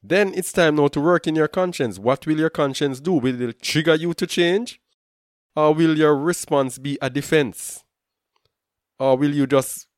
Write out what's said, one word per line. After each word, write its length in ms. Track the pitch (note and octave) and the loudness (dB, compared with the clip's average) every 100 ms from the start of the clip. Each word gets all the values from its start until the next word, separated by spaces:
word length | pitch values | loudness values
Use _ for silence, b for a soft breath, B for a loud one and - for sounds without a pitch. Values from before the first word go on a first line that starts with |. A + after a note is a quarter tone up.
Then 320 | G2+ F3+ G3 | 0 0 2
it's 180 | F3+ F3+ | -2 -4
time 240 | - E3 D3+ | 2 2 4
now 120 | C#3+ | 2
to 120 | D3 | 2
work 260 | D3+ F3 - | 2 2 0
in 100 | D#3 | 0
your 120 | D3+ | 0
conscience. 500 | - F#3 F3 B2+ F#2+ | 0 -2 -2 -4 -2
What 280 | G#2+ C3+ - | -2 -2 -2
will 120 | D#3 | 0
your 120 | D#3+ | 0
conscience 500 | - C#3+ C3 C#3+ B2+ | 0 -2 0 -4 -2
do? 120 | D3+ | -2
Will 280 | E3+ B2 B2 | 0 0 -2
it 220 | B2 - | -6 -6
trigger 320 | - D3 D#3+ | -4 -2 2
you 200 | D#3+ E3+ | 2 0
to 120 | E3 F3 | -4 -4
change? 540 | - E3+ F#3+ A#3+ - _ _ _ _ _ _ _ - | 0 2 0 -2 -14 _ _ _ _ _ _ _ 0
Or 180 | D3+ | 2
will 220 | D#3 E3 D#3 | 4 2 4
your 200 | D#3 C#3+ | 2 2
response 640 | C#3 - - C#3+ C3 B2+ | 0 -4 -2 0 0 -4
be 200 | C#3 C#3 | -10 -6
a 100 | C3+ | -6
defense? 720 | C3 - D#3+ C3 - - - _ _ _ _ _ _ _ _ _ _ _ _ | -6 0 0 0 -6 -14 -16 _ _ _ _ _ _ _ _ _ _ _ _
Or 180 | C3+ C3 | 0 2
will 180 | C#3+ | 2
you 120 | C#3+ C3+ | 0 2
just 420 | C#3 B2+ - - | 2 0 -10 -18